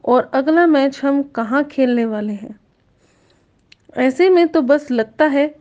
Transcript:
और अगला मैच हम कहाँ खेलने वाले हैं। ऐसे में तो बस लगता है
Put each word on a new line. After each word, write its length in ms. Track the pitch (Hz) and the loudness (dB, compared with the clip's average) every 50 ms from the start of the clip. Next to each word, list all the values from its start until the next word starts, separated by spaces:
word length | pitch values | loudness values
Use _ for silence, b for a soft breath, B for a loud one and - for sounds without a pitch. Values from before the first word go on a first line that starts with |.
| - | 0
और 260 | - 240 254 - - - | 0 0 0 0 -2 -4
अगला 320 | 262 269 302 320 339 349 | -2 0 0 2 2 4
मैच 340 | 339 302 277 269 277 269 - 277 | 4 2 2 2 0 -2 -4 -4
हम 180 | 277 277 285 | -2 -2 -2
कहाँ 400 | 277 285 _ 233 226 208 247 285 294 | -4 -4 _ -8 -6 -4 -2 -4 -4
खेलने 400 | 294 - - 262 247 247 240 233 | -4 -2 -2 0 0 0 -2 -2
वाले 280 | 226 214 214 208 214 | -4 -4 -6 -6 -8
हैं। 280 | 208 202 208 - 214 _ _ _ _ _ _ _ _ _ _ _ _ _ _ _ _ _ _ _ _ _ _ _ - _ _ _ - | -8 -10 -12 -18 -20 _ _ _ _ _ _ _ _ _ _ _ _ _ _ _ _ _ _ _ _ _ _ _ -20 _ _ _ -6
ऐसे 320 | 247 254 262 262 - 359 381 | -2 -2 -2 0 2 2 4
में 180 | 370 349 339 330 | 4 4 2 2
तो 140 | - 320 | 2 0
बस 280 | 269 240 285 294 294 - | 2 2 0 0 0 -4
लगता 360 | 247 233 220 220 _ - 302 | -4 -4 -4 -4 _ 0 0
है 200 | 302 277 277 285 302 294 - | 0 2 0 -2 -2 -4 -14